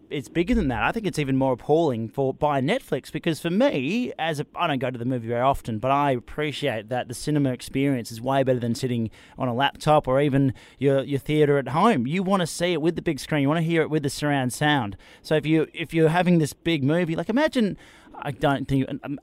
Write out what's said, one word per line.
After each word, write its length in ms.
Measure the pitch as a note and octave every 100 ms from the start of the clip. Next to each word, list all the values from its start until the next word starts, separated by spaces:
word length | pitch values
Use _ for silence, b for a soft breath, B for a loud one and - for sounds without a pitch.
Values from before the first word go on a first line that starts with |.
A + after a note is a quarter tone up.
| -
it's 200 | D3 -
bigger 260 | - F#3 A#3+
than 140 | C#3
that. 140 | A2+
I 100 | B2
think 120 | G3 G3
it's 140 | D3+
even 160 | C#3 C3+
more 160 | C3+
appalling 560 | B2 - D#3 E3 A#2 A2+
for, 260 | - C3+
by 280 | - D3+ C#3
Netflix, 500 | D#3+ B3+ - C#3+ -
because 300 | D#3+ E3+ E3
for 80 | E3+
me, 640 | F#3 C#4+ E3 B2+ A3+ B3 -
as 220 | D#3+ D3
a, 60 | D3 -
I 120 | E3+
don't 120 | C#3
go 100 | B2+
to 80 | B2+
the 60 |
movie 240 | A#2+ B2+ A2+
very 140 | A#2+
often, 380 | C3 C3+ - G#2+
but 120 | C3
I 200 | C#3+ C#3+
appreciate 760 | B2+ - - D3+ C3+ C#3+ A2+ G#2+
that 220 | B2 G#2+
the 40 |
cinema 380 | A#2 - D3+ C#3
experience 580 | B2 - C3+ C#3+ C3 A2
is 120 | A2+
way 220 | B2 C#3
better 160 | C3 B2+
than 140 | A#2
sitting 360 | A2+ C3 A#2+ A2 b b -
on 120 | B2+
a 40 |
laptop 540 | A#2 C#3 - D#3 D3+ B2+
or 140 | C3
even 320 | D3 C3+ C3+ A2 b b
your, 240 | C3+ C#3
your 160 | D3+ C3+
theater 380 | - D3+ C#3+ C#3+
at 100 | B2+
home. 400 | C#3+ A3 E3 A#2+
You 160 | F3
wanna 240 | F#3 G3 E3
see 240 | - F3
it 100 | E3+
with 140 | D#3+ E3+
the 60 |
big 180 | - C#3+
screen. 220 | - D3+
You 80 | C#3
wanna 140 | E3
hear 180 | D#3+ E3
it 80 | C3+
with 140 | D#3
the 60 | C#3+
surround 440 | - D3 C#3+ B2+
sound. 420 | - D3 D3 G#2 G2 b b
So 140 | - D#3
if 100 | C#3+
you, 220 | D#3+ D3
if 200 | D#3 E3
you're 140 | E3 D#3+
having 300 | F3 F3 F3
this 160 | D3
big 320 | - E3+ E3 C3+
movie, 320 | E3 E3+ E3
like, 100 | E3+
imagine, 480 | A#3 D#4 C4 G#3 - b b b -
I 120 | C#3+
don't 360 | C3+ D3+ C#3 C#3
think, 220 | C3+ C3 C#3
um, 160 | - D3